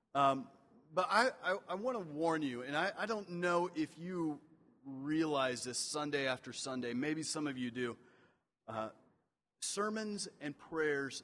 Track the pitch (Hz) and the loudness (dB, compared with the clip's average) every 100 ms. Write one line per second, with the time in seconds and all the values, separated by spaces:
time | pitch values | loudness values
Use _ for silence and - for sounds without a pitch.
0 | _ 139 139 135 123 - - - - 160 | _ 4 6 4 -2 -14 -20 -20 -4 -2
1 | 180 202 254 - 170 196 - 185 240 240 | 2 4 4 2 -2 -2 -2 -4 -2 -2
2 | 165 147 165 160 143 120 127 147 190 170 | -4 0 2 4 2 -2 -2 0 0 0
3 | 202 214 185 175 175 175 180 165 151 - | -2 -2 -4 -2 2 4 2 0 -2 -4
4 | 175 180 160 147 - - - _ 139 135 | -6 -2 -2 -2 -10 -20 -20 _ -12 -8
5 | 143 156 160 143 131 120 120 117 - 151 | 0 2 4 4 2 2 -4 -4 -4 -2
6 | 147 147 131 127 127 117 139 127 123 120 | 0 2 2 0 -4 -8 -6 -4 -2 0
7 | 147 156 151 160 147 127 123 117 120 113 | 0 0 -2 -2 -2 -2 -4 -2 -4 -4
8 | - - - _ _ _ - 110 110 - | -12 -20 -20 _ _ _ -10 -6 -6 -8
9 | _ _ _ _ _ _ - 196 214 220 | _ _ _ _ _ _ -6 -2 -2 -2
10 | 214 202 - - 147 143 - 160 151 143 | -4 -6 -8 -8 -8 -8 -8 0 2 2
11 | 135 123 | 0 -6